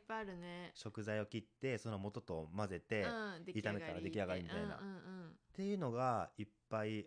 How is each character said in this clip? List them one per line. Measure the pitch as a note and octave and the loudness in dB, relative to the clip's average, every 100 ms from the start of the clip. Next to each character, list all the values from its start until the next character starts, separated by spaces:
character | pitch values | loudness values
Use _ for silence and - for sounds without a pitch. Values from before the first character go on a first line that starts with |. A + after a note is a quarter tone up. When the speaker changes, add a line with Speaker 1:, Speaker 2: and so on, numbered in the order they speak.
| - | -4
Speaker 1:
ぱ | A3 | -4
い | |
あ | |
る | G3+ F3+ | -4 -6
ね。 | F3 F3 F3 | -6 -8 -8
Speaker 2:
食 | - A2 G#2 | -8 -6 -4
材 | G#2+ G#2+ | 2 2
を | G2+ | 2
切 | A#2 | -2
っ | - _ | -6 _
て、 | - A2+ | 0 0
そ | A2+ | 0
の | G#2 | 0
素 | G2+ G2+ | 0 -4
と | - E2 D#2+ F#2 | -2 -2 0 0
混 | G#2 | 0
ぜ | F2+ | 0
て、 | - A2 | 0 2
Speaker 1:
う | F#2+ - G#3 E3+ | 4 2 -2 -6
ん、 | |
出 | - | -4
来 | F#3 | 0
上 | |
が | G#2+ | 2
り。 | D3 | 2
Speaker 2:
炒 | |
め | |
た | - | 0
ら | F2 | -2
出 | F2 | 0
来 | G#2 | 2
上 | F#2 | 2
が | F#2 | 2
り | |
み | F2 | 0
た | - | -2
い | - | -2
な。 | - | -4
Speaker 1:
う | |
ん | - | -6
う | |
ん | |
う | F#3+ | -8
ん。 | - F#3 E3+ | -10 -10 -10
Speaker 2:
っ | - _ | -14 _
て | - | -4
い | G3 | 0
う | G3+ | 2
の | D3 | 2
が | A#2 B2+ A2+ E2 - | 4 4 4 2 -4
い | |
っ | G#2 _ - | -8 _ -2
ぱ | A2 G#2+ | 0 2
い | G#2+ | 0